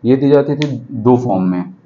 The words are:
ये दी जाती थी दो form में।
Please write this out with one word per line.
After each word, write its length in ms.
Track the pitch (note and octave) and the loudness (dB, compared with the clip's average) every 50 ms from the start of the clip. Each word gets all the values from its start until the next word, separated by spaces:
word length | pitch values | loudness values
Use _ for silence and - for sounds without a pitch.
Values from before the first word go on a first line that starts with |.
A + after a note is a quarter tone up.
| - | 2
ये 120 | A2+ B2+ | 2 0
दी 140 | C3+ C#3 C#3 | 2 2 4
जाती 260 | C#3+ C#3+ C#3 C#3+ D3 | 4 4 2 0 -2
थी 300 | C#3+ C#3+ C#3+ B2+ A#2 - - | -4 -4 -6 -6 -8 -10 -12
दो 260 | - A#2+ G#2 A#2+ B2+ | -12 -2 2 2 2
form 260 | A#2 - A2 G2 F#2 F#2 | 2 2 -2 -2 -2 0
में। 320 | F#2 F2+ F2+ F#2 F#2 - _ _ | -2 -2 -4 -6 -8 -12 _ _